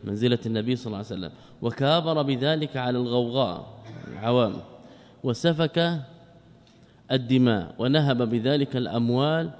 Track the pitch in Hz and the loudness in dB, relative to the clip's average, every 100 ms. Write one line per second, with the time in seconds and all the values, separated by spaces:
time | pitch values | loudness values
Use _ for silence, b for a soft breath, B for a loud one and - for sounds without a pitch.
0 | 104 104 123 120 113 113 113 123 113 101 | -8 -2 0 0 0 -2 -2 -4 -4 -8
1 | 110 95 85 B B B 117 113 139 165 | -8 -8 -10 B B B -4 0 2 2
2 | 160 156 139 127 139 156 151 135 123 123 | 2 0 0 0 0 0 -2 -2 -2 0
3 | 123 123 120 131 110 85 - - - - | 0 0 0 0 0 -2 -10 -18 -18 -16
4 | - 95 113 123 110 92 - - B B | -14 -4 2 4 2 0 -12 -20 B B
5 | B B 131 117 170 160 160 170 170 165 | B B -4 0 0 2 0 2 0 -2
6 | 127 - - - - - - b b b | -8 -18 -20 -20 -20 -20 -20 b b b
7 | - 131 120 131 123 104 82 - 123 156 | -4 -2 2 4 6 4 -2 -4 0 2
8 | 143 123 117 117 123 147 135 127 127 117 | 2 2 0 0 0 0 0 -2 -2 0
9 | 117 123 147 160 165 | 2 2 2 0 -2